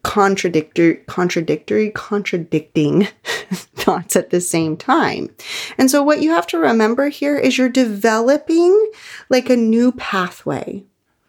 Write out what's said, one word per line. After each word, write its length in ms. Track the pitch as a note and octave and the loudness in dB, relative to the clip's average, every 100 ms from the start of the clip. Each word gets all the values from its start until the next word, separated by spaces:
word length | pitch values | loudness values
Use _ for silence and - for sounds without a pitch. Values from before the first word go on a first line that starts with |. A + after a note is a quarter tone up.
contradictory, 920 | - G#3 G3 G3 F3+ D#3+ D#3 - E3+ - - | -4 0 2 2 0 -2 -2 2 2 2 -6
contradictory, 840 | - F3+ F3 D#3+ D#3 - G#3+ G#3+ | -4 -2 -2 -2 -6 -2 -2 -2
contradicting 1160 | - - G#3 G3 F3+ E3 D#3 - E3 D3 D3+ G3+ | -6 -6 -6 -4 -6 -4 -4 -2 -2 2 2 0
<laughs> 40 | - - - - F#3 - - | -4 -10 -10 -8 -12 -10 -4
thoughts 400 | - E3+ E3+ F#3+ | -2 -2 -2 -2
at 140 | E3+ | 0
the 100 | F3+ | -2
same 380 | F3 E3 D#3+ D#3 | 0 -2 -2 -4
time. 580 | - D#4 A3 - - - - - - - | 0 0 0 -4 -10 -12 -14 -12 -10 0
And 140 | C4 | 2
so 100 | C#4+ | 2
what 200 | C#4+ D4+ | 2 2
you 80 | D#4 | 2
have 180 | E4+ E4+ | 0 -2
to 100 | E4+ | -2
remember 520 | D4 A3+ G#3+ B3 C#4+ | 2 2 2 0 -2
here 260 | - C#4+ C#4+ | -2 -2 0
is 200 | C4 B3 | 0 2
you're 100 | B3+ | 2
developing, 1200 | C4 A#3 G3+ A3+ A3 A#3 D4 - E4 F4 G#4 A4 - - - - | 2 0 0 0 2 2 2 2 2 4 4 2 -4 -20 -20 -2
like, 200 | B3+ B3+ | 0 2
a 80 | A#3+ | 2
new 340 | A3+ A3+ B3 | 4 4 2
pathway. 920 | B3 - F#3+ F3+ - - C#3 - G3 - _ _ _ | 0 -6 -4 -4 -8 -8 -6 -8 -12 -16 _ _ _